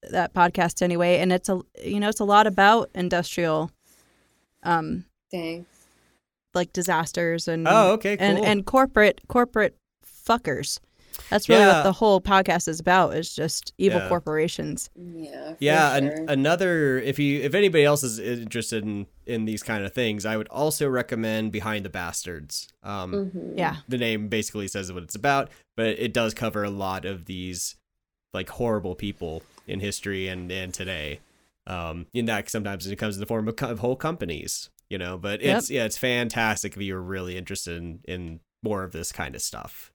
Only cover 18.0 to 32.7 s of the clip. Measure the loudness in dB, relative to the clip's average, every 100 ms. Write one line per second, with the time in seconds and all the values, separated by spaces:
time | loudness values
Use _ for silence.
18 | 0 -4 -4 -6 -6 -6 -4 -4 -4 -6
19 | -8 _ -8 -4 -2 -4 -4 -4 -4 -2
20 | -2 -2 -2 -4 -4 -2 -2 0 0 0
21 | -2 -2 -2 -2 -2 -4 -4 -4 -6 -8
22 | -8 -8 -8 -12 -10 -10 -10 _ -12 -8
23 | -6 -6 -6 -8 -10 -4 -4 -4 -6 -4
24 | -2 -2 -2 -4 -4 -6 -6 -6 -8 -10
25 | -12 -4 0 0 -2 -10 _ -4 -2 -2
26 | -2 0 -2 -2 -6 -4 -6 -4 -6 -6
27 | -8 -12 -12 -10 -10 -8 -10 -10 _ _
28 | _ _ _ -10 -10 -4 -2 -2 -2 -6
29 | -8 -6 -8 -8 -12 _ -10 -6 -6 -6
30 | -6 -6 -6 -8 -8 -8 -8 -10 -8 -8
31 | -8 -10 _ _ _ _ -12 -8 -8 -10
32 | -8 -4 -2 -2 -4 -6 -6